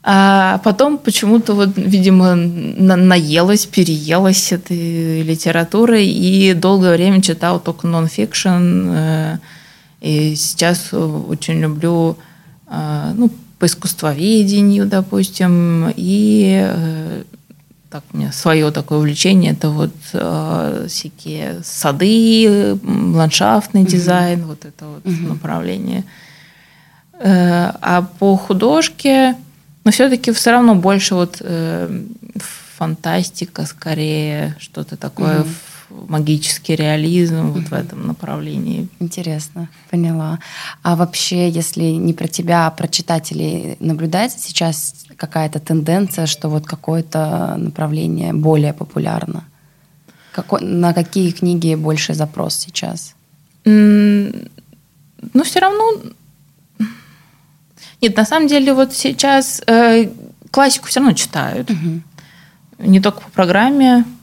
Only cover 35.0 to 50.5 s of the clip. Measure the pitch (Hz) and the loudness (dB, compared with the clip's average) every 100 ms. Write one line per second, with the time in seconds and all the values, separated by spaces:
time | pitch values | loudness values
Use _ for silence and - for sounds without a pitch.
35 | - - 160 165 156 165 - - - - | -12 -4 0 0 -2 -8 -18 -20 -20 -20
36 | - 156 151 151 151 - - 160 151 156 | -6 -4 -2 -2 -2 -8 -4 -2 -2 -2
37 | 156 175 170 160 156 151 156 - - - | 0 0 0 -2 -4 -4 -6 -8 -8 -10
38 | - 156 - 151 151 151 - - 185 _ | -8 -8 -10 -10 -8 -8 -6 -6 -8 _
39 | 170 175 165 151 151 170 165 _ _ 175 | -10 -8 -8 -8 -10 -14 -14 _ _ -2
40 | 165 160 156 165 - - - - 170 170 | -2 -2 -6 -8 -12 -16 -16 -8 -4 -2
41 | 175 - - 180 175 165 165 - 165 160 | -2 -2 -4 -2 -2 -2 -6 -4 -2 0
42 | 170 165 160 - 170 170 160 160 170 - | -2 -2 -6 -6 0 2 2 -2 -6 -6
43 | 170 165 160 160 156 165 - - 160 156 | -4 -4 -4 -6 -6 -6 -8 -6 -4 -4
44 | 160 180 247 - - - 165 156 - - | -2 -2 -4 -6 -10 -4 -4 -4 -10 -12
45 | - - 156 160 156 156 151 160 151 180 | -20 -14 -8 -4 -4 -6 -2 -2 0 0
46 | 190 - 160 - 156 151 151 156 - 165 | -2 -2 -4 -4 -4 -4 -6 -10 -4 -4
47 | 160 160 156 165 - - 165 156 156 156 | -2 -4 -2 -4 -4 -4 -6 -4 -4 -2
48 | 165 165 170 156 156 156 147 147 - - | -2 -4 -4 0 2 2 0 -4 -8 -6
49 | - 113 - - - _ _ _ _ _ | -4 -6 -6 -12 -14 _ _ _ _ _
50 | _ _ _ - - | _ _ _ -12 -4